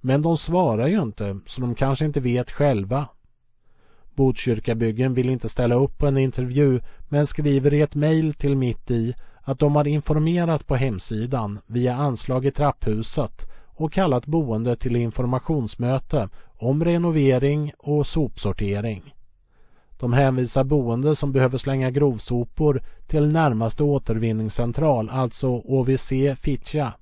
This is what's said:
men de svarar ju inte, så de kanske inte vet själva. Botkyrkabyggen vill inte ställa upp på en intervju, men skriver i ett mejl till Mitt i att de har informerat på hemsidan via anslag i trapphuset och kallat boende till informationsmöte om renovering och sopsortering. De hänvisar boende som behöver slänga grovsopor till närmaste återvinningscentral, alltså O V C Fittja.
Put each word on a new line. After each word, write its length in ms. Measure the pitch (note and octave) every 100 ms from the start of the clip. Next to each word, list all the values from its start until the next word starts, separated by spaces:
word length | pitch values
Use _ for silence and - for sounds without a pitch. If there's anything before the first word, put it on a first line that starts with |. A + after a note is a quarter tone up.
men 200 | B2+ C3+
de 160 | D#3 E3
svarar 500 | - E3+ E3+ A2 B2+
ju 140 | G#3
inte, 380 | B2 - G2+ G2 -
så 160 | -
de 140 | B2 A#2
kanske 300 | C3+ C3+ D#3
inte 140 | C#3+
vet 320 | B2+ A#2+ B2
själva. 560 | - D3 A#2 G2 B2+ B2 - _ _ _ _ _ _ _ - - -
Botkyrkabyggen 1000 | C3 B2 - A2 - A2+ A2+ A2 C3
vill 160 | B2+ B2
inte 200 | B2+ A2
ställa 260 | - A#2+ A#2+
upp 220 | C#3 -
på 100 | C#3+
en 100 | C3+
intervju, 640 | C3+ - B2+ B2+ C#3+ B2+ - - -
men 180 | C#3+ D3
skriver 460 | - D3 C#3 C3+
i 80 | D3
ett 140 | D3 C#3+
mejl 380 | D#3 D#3+ D#3+
till 220 | D3 C#3+ C3+
Mitt 360 | B2+ A#2 -
i 240 | A#2+ A2+ B2 - -
att 180 | - C3
de 160 | D3 D3
har 120 | D3
informerat 800 | D3+ - D3+ D#3 F3 E3+ D#3 -
på 80 | C3
hemsidan 840 | C3+ G2 - G#2+ A#2+ C3 G#2+ G2+ _
via 280 | A2+ B2 B2
anslag 500 | D3 A#2+ - B2+ C3+
i 60 |
trapphuset 920 | - D3 - - G#2+ A2+ - C3 - - - -
och 260 | - D#3
kallat 320 | G3+ F#3 B2+ -
boende 500 | E3 C#3 A2 A#2 A#2+
till 200 | - A#2+
informationsmöte 1300 | A#2+ - B2 B2+ - D#3 A2+ - A#2+ C3 - D3+ G2+ - - -
om 280 | A2+ C#3+ E3+
renovering 840 | E3+ E3+ D#3 C#3 B2+ C#3 D3 D3+ -
och 280 | - D3+ C3+
sopsortering. 1040 | D#3+ C3+ - G#2+ F#2 G2+ G2+ A2+ G2+ - - - _ _ _ - - _ -
De 140 | B2
hänvisar 500 | A#2+ C#3 B2+ B2 -
boende 520 | C3+ D3 A#2+ A#2 C#3+ D3+
som 160 | D3
behöver 260 | C3 B2+ B2+
slänga 340 | - C3+ C3
grovsopor 880 | C3 D3 A2+ - B2 A#2+ - D3+ C3 - - -
till 200 | D#3 D3+
närmaste 560 | D#3+ D#3 A2 A2+ -
återvinningscentral, 1300 | D3 C#3 - A2+ A2+ A2 A2 - A#2+ A#2+ D#3 B2+ A2
alltså 380 | C3 B2+ - C3+
O 360 | B2 - C3+
V 140 | B2 C3
C 380 | - C3 C#3 C3
Fittja. 580 | - C3 - D3+ C3+ -